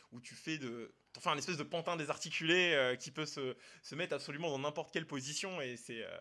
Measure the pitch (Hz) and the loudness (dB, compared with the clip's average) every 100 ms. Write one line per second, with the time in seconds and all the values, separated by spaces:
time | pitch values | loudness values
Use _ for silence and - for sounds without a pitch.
0 | - 120 123 - 165 156 131 117 110 - | -18 -16 -14 -10 -4 -4 -2 -6 -8 -14
1 | _ - 175 147 139 156 147 170 160 170 | _ -4 2 2 2 -2 -2 -2 0 0
2 | 147 139 160 - 160 180 175 147 127 127 | 0 -2 -4 0 6 8 8 8 6 2
3 | - 156 151 147 131 120 - - - 147 | -2 -4 -4 -2 -4 -4 -10 -18 -10 -4
4 | 175 147 - 147 165 139 143 156 156 170 | -2 -2 -4 -2 0 0 0 -2 -2 -2
5 | 160 185 131 151 196 180 131 120 - 117 | -2 -4 -4 -4 -2 -2 -4 -6 -8 -6
6 | 95 87 | -6 -8